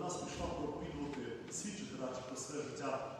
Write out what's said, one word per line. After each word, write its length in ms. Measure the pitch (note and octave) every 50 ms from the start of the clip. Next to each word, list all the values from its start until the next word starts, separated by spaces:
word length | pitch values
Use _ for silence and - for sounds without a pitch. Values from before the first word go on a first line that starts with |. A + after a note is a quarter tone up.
| F3
нас 100 | F3+ F3
прийшла 300 | D#3 - - - - E3+
проповідувати, 760 | E3+ E3+ D#3 - - - - - D3+ D3+ D3 C#3+ C#3+ C#3 B2+ - A#2 A2+ A#2 A#2 - -
свідчити 420 | - - G#3+ - - - C3+ C3+ C3 B2+
радше 180 | B2+ C3 - - C3
про 80 | C3
своє 260 | - - D3 D3 C#3 -
життя 520 | - - - - C3+ - - - - -